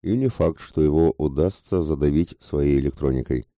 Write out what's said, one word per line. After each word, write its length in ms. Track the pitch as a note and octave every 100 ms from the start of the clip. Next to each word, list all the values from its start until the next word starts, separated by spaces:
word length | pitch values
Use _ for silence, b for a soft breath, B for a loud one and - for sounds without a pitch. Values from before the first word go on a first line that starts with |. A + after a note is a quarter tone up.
и 120 | E2+ A#2+
не 120 | C3
факт, 320 | - E2 D#2+
что 200 | - -
его 360 | D2+ D#2 E2 -
удастся 640 | D2+ C2+ F2 - - F#2
задавить 540 | D#2 D2 D2 D2 F2 -
своей 400 | - D2+ C#2+ C#2
электроникой 680 | C#2 - C#2 C2 A#1+ B1+ -